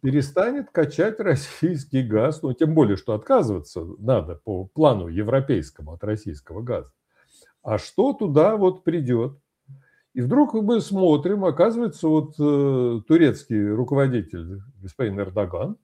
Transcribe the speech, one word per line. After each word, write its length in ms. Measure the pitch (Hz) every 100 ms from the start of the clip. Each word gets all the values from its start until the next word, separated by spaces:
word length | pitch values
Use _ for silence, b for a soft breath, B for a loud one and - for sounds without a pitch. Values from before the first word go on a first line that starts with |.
перестанет 680 | 135 143 143 185 214 285 247
качать 480 | - 147 - 196 220
российский 840 | 202 139 - - 170 160 - 131
газ, 380 | 123 107 131 156
ну, 120 | 147
тем 200 | 127 156
более, 240 | 160 120 95
что 160 | -
отказываться 720 | 107 - 269 135 95 78 90 85 92
надо 380 | 107 120 80 78
по 300 | - 95 95
плану 420 | - 156 107 85
европейскому 840 | 85 107 135 139 113 73 - 73
от 100 | 82
российского 580 | 101 107 98 73 - 82
газа. 300 | 120 101 69 _ _ b b b b b
А 160 | - 107
что 360 | - - 262
туда 420 | 277 196 147 180 220
вот 280 | 185 185
придёт? 560 | - 165 127 120 127 139 _ _ _ b b b b
И 80 | 127
вдруг 320 | 123 247 294
мы 280 | 220 214 233
смотрим, 640 | - 190 180 147 156 208 190
оказывается, 600 | 147 202 233 233 151 160
вот, 280 | 156 139 -
э, 640 | 147 143 139 131 123 117 -
турецкий 640 | 160 151 - - 107 104
руководитель, 920 | 107 123 139 135 123 87 87 85 98 107 98
господин 380 | 95 - 120 98
Эрдоган 580 | 95 101 95 87 135 220